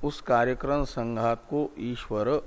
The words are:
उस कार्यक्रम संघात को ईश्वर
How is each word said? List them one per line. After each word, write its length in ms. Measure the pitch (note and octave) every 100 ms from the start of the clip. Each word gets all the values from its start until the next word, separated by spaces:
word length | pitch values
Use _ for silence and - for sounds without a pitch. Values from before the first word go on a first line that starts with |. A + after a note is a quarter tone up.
उस 180 | D3 C#3+
कार्यक्रम 600 | - B2 A#2+ B2+ C3 C#3+
संघात 600 | C#3+ - A#2 A#2 A#2 A#2
को 260 | - D3 D3 -
ईश्वर 600 | A2+ A#2+ - G#2+ G#2+ D3